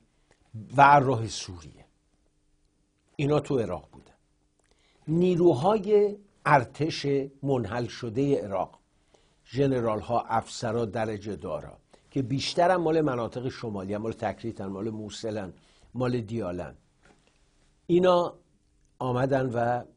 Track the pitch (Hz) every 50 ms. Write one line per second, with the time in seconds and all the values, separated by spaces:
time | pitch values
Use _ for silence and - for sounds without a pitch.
0 | _ _ _ _ _ _ _ _ _ _ - 110 101 - 117 139 139 139 143 147
1 | 127 131 127 113 113 101 - - - - 90 85 - - - - - _ _ _
2 | _ _ _ _ _ _ _ _ _ _ _ _ _ _ _ _ _ _ _ _
3 | _ _ _ - 147 139 151 143 147 - 143 120 107 90 90 82 - - - -
4 | - - _ _ _ _ _ _ _ _ _ _ _ _ _ _ _ _ _ _
5 | _ 151 156 170 180 185 180 160 175 170 143 123 151 196 220 214 180 208 208 208
6 | 208 202 208 - - _ _ _ - 151 151 135 117 - - - 147 165 156 -
7 | - 143 139 139 135 135 - - 135 139 135 123 113 98 113 123 120 - - -
8 | 127 117 104 131 143 143 139 - 101 98 98 92 87 - - _ _ _ _ _
9 | _ _ _ _ _ _ _ _ _ - - 131 143 135 131 123 113 113 107 104
10 | - - 120 117 - - 113 117 - - - - 123 113 110 120 117 101 90 117
11 | 110 113 107 95 92 107 95 76 76 87 78 73 - 50 50 - _ _ - _
12 | _ _ - 139 120 107 139 135 - - - 175 170 180 185 180 165 156 160 160
13 | 151 139 123 120 113 104 - 127 120 131 - - 127 113 101 98 92 98 101 101
14 | 113 113 107 - 110 101 95 - - 113 104 - 98 95 95 95 104 113 110 107
15 | 107 104 101 - - 110 104 107 95 87 - - _ _ _ _ _ _ - 120
16 | 127 123 123 123 107 101 117 113 101 87 90 87 80 69 - - _ _ _ _
17 | _ _ _ _ _ _ _ _ _ _ _ _ _ _ _ _ _ - 170 175
18 | 185 185 180 175 170 143 - - _ _ _ _ _ _ _ _ _ _ _ -
19 | 127 127 123 123 135 135 139 131 131 127 110 120 117 120 123 123 101 - -